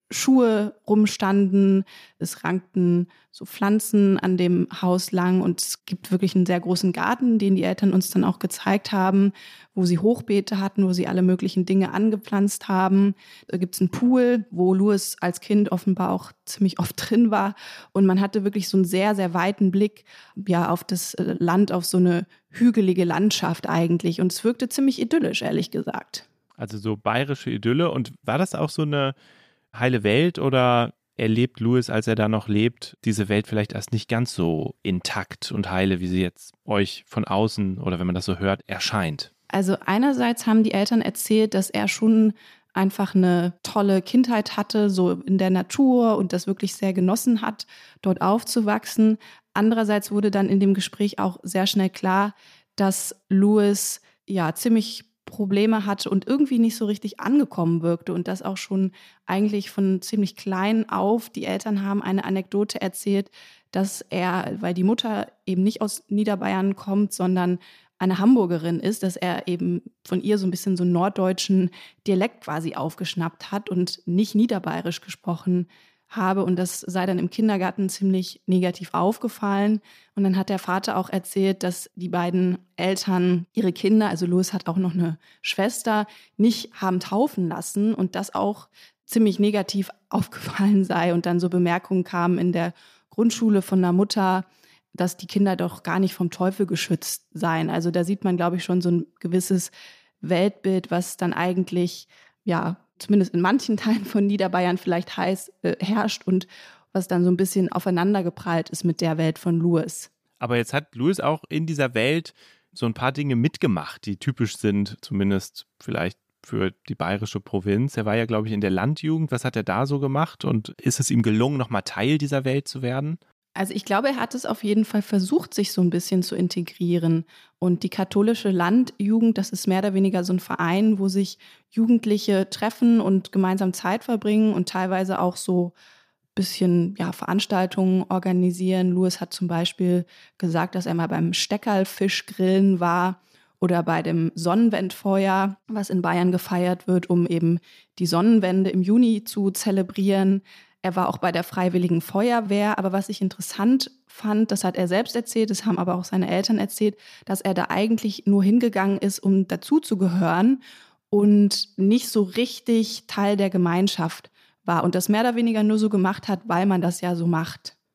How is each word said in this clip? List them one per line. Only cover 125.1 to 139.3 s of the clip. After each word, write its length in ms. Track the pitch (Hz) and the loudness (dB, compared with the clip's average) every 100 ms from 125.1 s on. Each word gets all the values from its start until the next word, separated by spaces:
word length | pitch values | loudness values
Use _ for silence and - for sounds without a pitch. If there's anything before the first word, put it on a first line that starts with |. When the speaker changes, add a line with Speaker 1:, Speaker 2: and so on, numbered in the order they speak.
| 202 185 302 - | 0 2 -2 -2
Speaker 1:
sich 180 | - 196 | -4 -2
so 100 | - | 2
ein 80 | 175 | 2
bisschen 320 | 175 - 185 | 0 -2 -2
zu 140 | 175 - | -2 -2
integrieren. 880 | 180 180 165 - 175 175 165 165 - - _ - | -2 -4 -8 -4 -2 0 2 0 -2 -14 _ -4
Und 240 | 180 180 | -2 0
die 60 | 185 | -2
katholische 640 | - 185 202 214 233 208 | -4 -2 0 2 0 0
Landjugend, 880 | 185 175 233 247 - 202 226 226 220 | 0 2 2 2 -2 0 2 2 2
das 120 | 196 | -2
ist 160 | 180 - | -4 0
mehr 140 | 185 | 0
oder 120 | 202 | 0
weniger 300 | 190 196 185 | 2 2 0
so 100 | 180 | 0
ein 60 | 185 | -2
Verein, 640 | - 170 170 190 220 196 | -2 -4 0 2 2 2
wo 80 | 196 | 0
sich 280 | 190 190 - - - _ | 0 -2 -6 -20 -20 _
Jugendliche 800 | - 226 233 220 208 208 190 190 | 0 2 2 2 0 2 0 0
treffen 520 | - 208 - 233 233 | -4 -4 2 4 4
und 320 | 190 190 - | 4 0 0
gemeinsam 400 | 196 185 190 185 | 0 0 0 -2
Zeit 320 | - 180 220 | -2 -2 -4
verbringen 500 | - 220 208 214 214 | -2 -2 2 2 4
und 140 | 180 180 | 2 -2
teilweise 500 | 185 185 190 190 185 | -2 -2 -2 -2 0
auch 180 | 180 180 | -2 -2
so 360 | - 180 175 - - _ _ _ | -2 0 -2 -6 -20 _ _ _
ein 120 | _ - | _ -6
bisschen, 580 | 185 - 185 175 175 202 | -4 0 2 4 2 -2
ja, 140 | 175 | -6
Veranstaltungen 960 | - - 190 - 190 185 - 185 185 180 | -6 -4 -2 0 0 0 0 2 2 0
organisieren. 840 | 185 190 180 180 175 185 185 180 | -2 0 2 2 0 0 2 2
Louis 280 | 180 185 - | 2 0 -2
hat 140 | 180 | -8